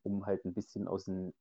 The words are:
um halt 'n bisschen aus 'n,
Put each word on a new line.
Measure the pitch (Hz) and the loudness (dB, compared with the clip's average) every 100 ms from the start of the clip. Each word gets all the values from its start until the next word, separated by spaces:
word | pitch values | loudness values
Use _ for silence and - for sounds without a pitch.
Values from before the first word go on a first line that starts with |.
um | 98 101 101 | 0 0 2
halt | 95 92 | 0 2
'n | |
bisschen | 95 - - 90 | -2 -2 -2 0
aus | 95 95 | 0 0
'n, | 95 92 - | -2 -2 -4